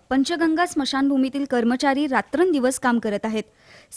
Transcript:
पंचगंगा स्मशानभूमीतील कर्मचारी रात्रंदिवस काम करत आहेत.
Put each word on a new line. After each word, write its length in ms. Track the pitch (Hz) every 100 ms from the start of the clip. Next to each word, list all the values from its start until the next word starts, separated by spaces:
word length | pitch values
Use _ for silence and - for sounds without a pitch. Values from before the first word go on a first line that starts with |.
| -
पंचगंगा 560 | 262 269 339 330 320 349
स्मशानभूमीतील 760 | 311 269 269 277 277 262 277 277
कर्मचारी 560 | 247 233 254 285 269 294
रात्रंदिवस 720 | 240 - 277 370 294 247 262
काम 200 | 262 233
करत 260 | 220 202
आहेत. 180 | 220 220 214 _ _ - -